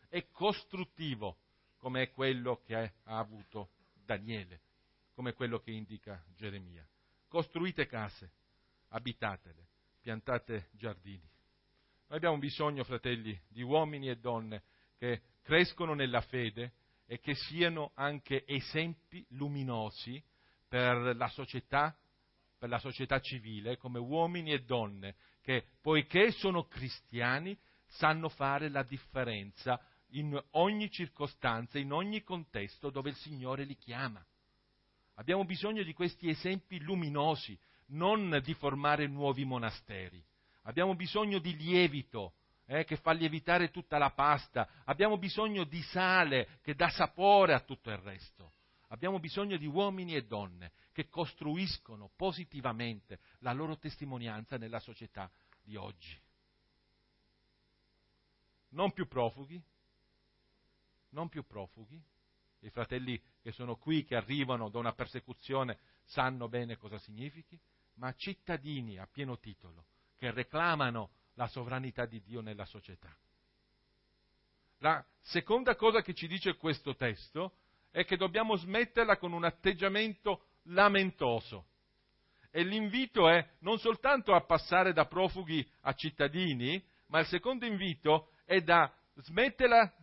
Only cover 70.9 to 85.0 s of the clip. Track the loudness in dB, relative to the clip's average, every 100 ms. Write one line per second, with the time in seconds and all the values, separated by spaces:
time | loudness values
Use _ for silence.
70.9 | -2 -6 _ _ -6 -6 -4 -6 -6 -4
71.9 | -4 -4 -6 -12 -10 -10 -10 -12 -14 -20
72.9 | -20 -20 -20 _ _ _ _ _ _ _
73.9 | _ _ _ _ _ _ _ _ _ 2
74.9 | 2 -2 _ -4 -2 2 2 4 4 6
75.9 | 6 2 -4 -6 -2 -2 0 0 -2 -4
76.9 | -2 -2 -2 -8 -6 -6 -8 _ _ _
77.9 | -4 0 0 0 0 2 0 0 0 0
78.9 | 4 4 4 2 0 -2 0 0 2 2
79.9 | 2 0 0 -2 -2 _ _ 0 6 8
80.9 | 8 4 2 2 2 -2 -12 -14 _ _
81.9 | _ _ _ _ _ _ -2 0 0 0
82.9 | 0 0 6 8 8 4 _ -2 0 2
83.9 | 2 4 4 6 6 6 2 6 6 6
84.9 | 6